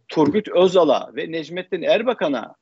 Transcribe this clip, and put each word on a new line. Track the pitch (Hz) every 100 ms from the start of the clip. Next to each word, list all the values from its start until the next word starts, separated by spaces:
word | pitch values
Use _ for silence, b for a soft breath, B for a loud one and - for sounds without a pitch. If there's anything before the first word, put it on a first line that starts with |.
| -
Turgut | 160 147 202 -
Özal'a | 175 185 180 156 107 - 123
ve | 165
Necmettin | 160 147 175 180 185
Erbakan'a | 143 190 240 226 160 123 - -